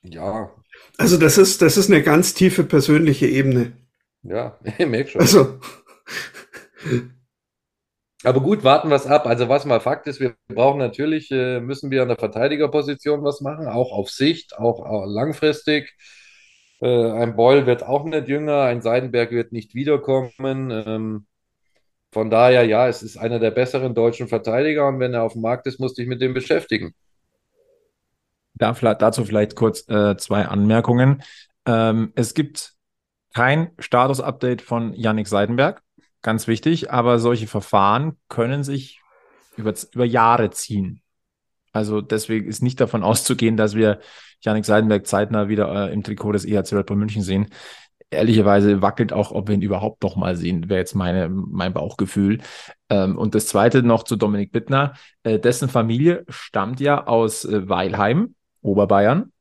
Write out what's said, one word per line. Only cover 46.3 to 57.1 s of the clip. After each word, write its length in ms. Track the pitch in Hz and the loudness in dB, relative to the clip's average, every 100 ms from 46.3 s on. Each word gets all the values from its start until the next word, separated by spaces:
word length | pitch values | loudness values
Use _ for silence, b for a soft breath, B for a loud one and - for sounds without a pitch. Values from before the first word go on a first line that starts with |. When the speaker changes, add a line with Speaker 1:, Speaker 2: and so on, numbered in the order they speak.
Speaker 3:
des 120 | 101 | -4
E 120 | 90 104 | -2 -4
H 80 | |
C 120 | 92 101 | -2 -4
Red 100 | 95 | -2
Bull 100 | 101 | -2
München 240 | 107 107 | -2 -4
sehen. 260 | 95 98 104 B B B B _ _ | -2 -2 -4 B B B B _ _
Ehrlicherweise 720 | 73 113 110 101 101 101 101 | -2 4 4 6 6 4 4
wackelt 300 | 98 - 113 | 2 0 -2
auch, 180 | - 101 | 0 -2
ob 160 | - 101 | -4 -2
wir 60 | |
ihn 80 | 101 | -2
überhaupt 400 | 104 92 110 - | -2 -4 -6 -6
noch 140 | 95 - | -6 -4
mal 200 | 90 90 | -4 -4
sehen, 320 | 87 90 85 | -4 -4 -2
wäre 120 | 95 | -4
jetzt 140 | 92 | -2
meine, 360 | 101 90 92 85 | -4 -2 -2 -2
mein 420 | 95 92 95 92 | -6 -8 -6 -4
Bauchgefühl. 680 | 90 80 - 98 - 98 110 B B B B _ | -4 -8 -6 -4 0 0 -2 B B B B _
Ähm, 260 | 101 95 87 | 0 0 -2
und 180 | 107 | -2
das 120 | 107 - | -2 0
Zweite 360 | 101 113 131 | 0 2 2
noch 200 | 120 113 | 2 0
zu 120 | - 110 | 0 -2
Dominik 360 | 107 101 101 | -2 -2 -4
Bittner. 400 | 120 - 135 139 b b b | -6 -2 -2 -2 b b b
Äh, 160 | 113 110 | -4 0
dessen 320 | 120 120 131 | 0 0 -2
Familie 540 | 123 113 117 160 175 - | 0 0 2 0 0 -8
stammt 500 | - - 110 101 127 | -18 -8 -4 -4 -2
ja 280 | 139 143 | 0 0
aus, 400 | - | 0